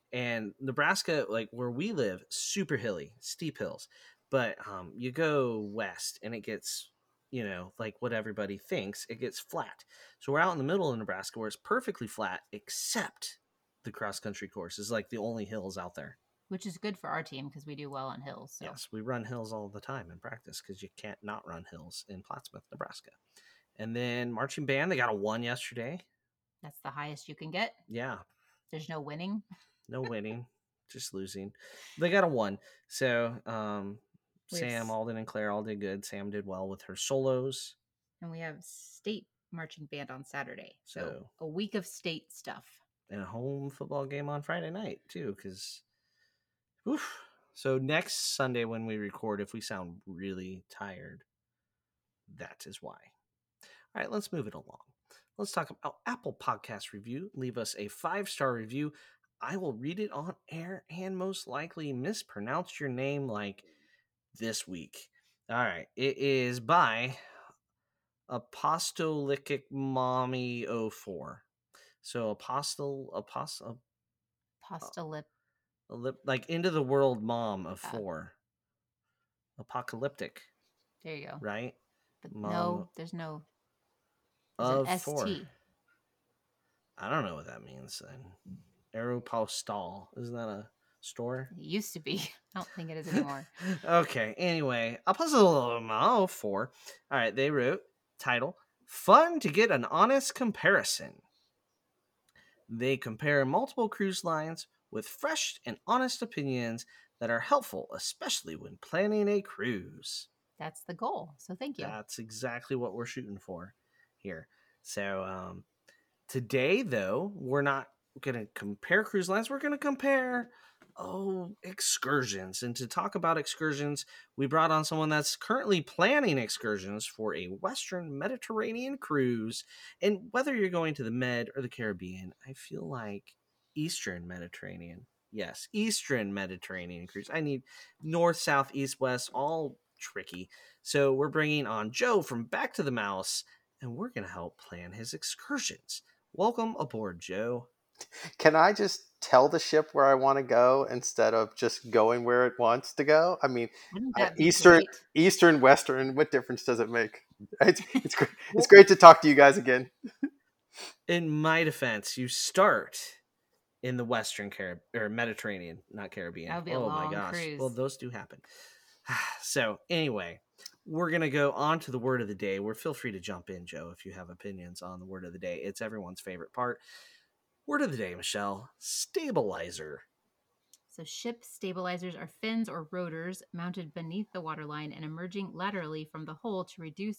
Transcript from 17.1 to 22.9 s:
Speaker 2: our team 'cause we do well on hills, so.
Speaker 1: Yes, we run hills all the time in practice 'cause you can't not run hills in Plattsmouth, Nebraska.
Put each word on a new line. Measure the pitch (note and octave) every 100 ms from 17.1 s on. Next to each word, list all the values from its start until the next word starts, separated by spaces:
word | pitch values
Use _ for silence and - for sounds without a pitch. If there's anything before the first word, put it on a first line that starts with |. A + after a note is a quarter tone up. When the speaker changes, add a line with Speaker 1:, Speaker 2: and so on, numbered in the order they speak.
Speaker 2:
our | D#3
team | D#3+ C3+ C#3
'cause | C#3+
we | D3 C#3+
do | C#3+
well | C#3 C3+
on | -
hills, | C3+ - C3+ -
so. |
Speaker 1:
Yes, | D#3 D#3 -
we | A2
run | A2 B2 A2
hills | B2 A2
all | A2 G2+
the | G2+
time | - C3+ F2
in | F2
practice | A#2 A#2 - -
'cause | - G2
you | G2 -
can't | G#2+ -
not | G#2 G#2 -
run | E2+ F2+
hills | E2 D#2 - -
in | F#2
Plattsmouth, | - - - - -
Nebraska. | - -